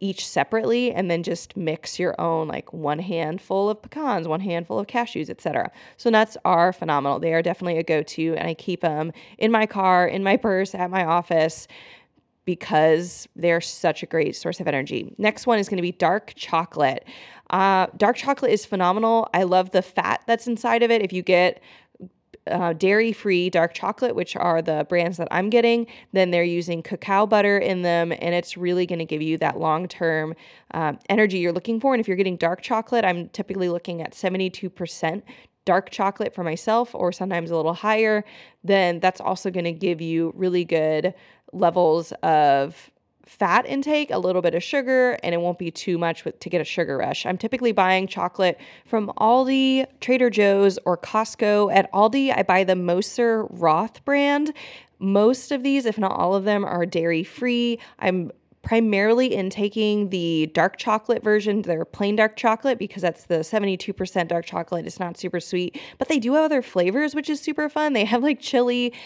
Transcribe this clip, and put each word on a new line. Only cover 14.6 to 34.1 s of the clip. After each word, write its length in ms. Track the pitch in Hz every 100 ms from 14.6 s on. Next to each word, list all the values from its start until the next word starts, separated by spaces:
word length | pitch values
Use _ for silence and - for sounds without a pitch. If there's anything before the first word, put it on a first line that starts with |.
| 156
energy. 460 | 143 147 147 - -
Next 300 | 208 214 -
one 120 | 220
is 100 | 196
gonna 120 | 190
be 120 | 175
dark 400 | 175 165 202 - -
chocolate. 720 | - 165 175 156 139 135 - - - - _
Uh, 360 | 185 196 190 185 -
dark 180 | 208 254
chocolate 360 | 269 269 254
is 140 | 208 -
phenomenal. 640 | 190 180 202 226 226 220
I 100 | 175
love 280 | 185 185 185
the 100 | 185
fat 400 | - - 175 - -
that's 220 | 233 247
inside 340 | 226 240 233
of 60 | 233
it. 120 | 226
If 120 | 190
you 80 | 185
get, 400 | 175 180 180 - - - _ _ 185 _ _ - -
uh, 260 | 165 175
dairy-free 800 | 165 190 208 226 202 208 180 180
dark 220 | 180 170
chocolate, 420 | - 196 - 247 -
which 200 | 175 -
are 260 | 175 165
the 260 | 165 156 151
brands 280 | 175 170 175
that 100 | 165
I'm 200 | 170 202
getting, 360 | 240 233 233 226 - -
then 180 | 196 185
they're 120 | 175
using 380 | 175 170 170 165
cacao 460 | - 175 - 196 208
butter 320 | 208 202 202
in 240 | - 185
them, 280 | 175 170 170
and 220 | - 175
it's 240 | 175 175 175
really 300 | 175 180 180
gonna 180 | 170 160
give 160 | 151
you 160 | 156 160
that 220 | 156 -
long-term, 720 | 160 156 180 - 165 156 156 165 - - _
um, 240 | 165 156 - -
energy 280 | 208 208 185
you're 140 | 175
looking 280 | 175 202 226
for. 140 | 269
And 80 | 254
if 60 | 220
you're 100 | 185
getting 200 | 190 175
dark 240 | 165 180
chocolate, 440 | - 226 226 233 196
I'm 220 | 175 170
typically 400 | - - 190 180
looking 320 | 170 175 170
at 140 | 160